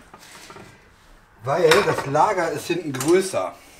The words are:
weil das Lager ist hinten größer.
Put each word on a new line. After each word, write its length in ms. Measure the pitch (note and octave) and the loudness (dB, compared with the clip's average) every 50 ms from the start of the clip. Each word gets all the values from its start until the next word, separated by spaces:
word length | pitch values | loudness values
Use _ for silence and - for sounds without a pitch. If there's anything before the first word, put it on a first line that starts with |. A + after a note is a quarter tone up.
| - - - - - - - - - - - - - - - _ _ _ _ _ _ _ - _ _ _ _ _ A2 | -20 -20 -20 -20 -20 -20 -20 -20 -20 -20 -20 -20 -20 -20 -20 _ _ _ _ _ _ _ -20 _ _ _ _ _ -6
weil 260 | C3 D#3 E3+ F3 D3+ D#3+ G3+ F#3+ | -4 -2 2 4 6 6 6 4
das 200 | D#3+ C#3+ - - C#3 | 2 -2 -4 -6 -4
Lager 420 | C#3 D3 E3 G#3+ G3+ F3+ E3 E3 | 2 2 2 2 2 -2 -4 -4
ist 160 | D3 D3 - - | -4 -8 -6 -6
hinten 260 | E3+ F3 F3 D3+ C3 | -6 -6 -6 -8 -8
größer. 600 | C3 C3 D#3 F3 F#3+ F#3+ - - G2+ F#2 F2 - - - - - - | -4 0 2 2 2 0 -2 -4 -6 -6 -6 -10 -14 -20 -20 -20 -20